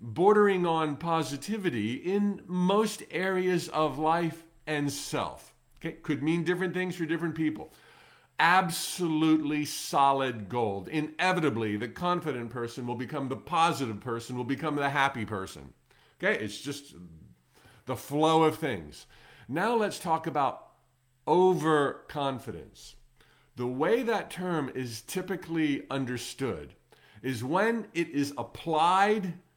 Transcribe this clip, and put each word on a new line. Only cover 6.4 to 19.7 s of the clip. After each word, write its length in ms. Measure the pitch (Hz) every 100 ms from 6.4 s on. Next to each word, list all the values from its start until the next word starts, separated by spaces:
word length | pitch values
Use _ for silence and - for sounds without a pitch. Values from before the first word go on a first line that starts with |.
different 300 | 165 175 185
things 240 | 165 185 175
for 80 | 160
different 280 | 160 170
people. 380 | 151 156 - - - - - - _ _ -
Absolutely 1200 | 165 185 175 165 - - 170 156 160 156 147 151
solid 880 | 147 - - 156 139 135 131 117 98
gold. 400 | 120 110 98 92
Inevitably, 880 | 156 151 - 180 175 151 113 110 104
the 100 | 113
confident 640 | - 175 180 147 127 117
person 360 | 123 117 131 120
will 100 | 117
become 340 | 120 147 131
the 80 | 123
positive 640 | - 165 165 135 127 104
person, 340 | 127 117 113 123
will 80 |
become 320 | 123 135 160 143
the 140 | 139
happy 340 | 143 139 127
person. 500 | 95 101 95 73 67 - _ _ _ _
Okay? 160 | 185 180
It's 160 | 104 -
just 360 | 139 139 - 87 87 80 - _ _ _ - - -
the 100 | 131
flow 480 | - 143 156 160
of 140 | 160 156
things. 480 | 151 98 73 - - - - - -
Now 260 | 147 214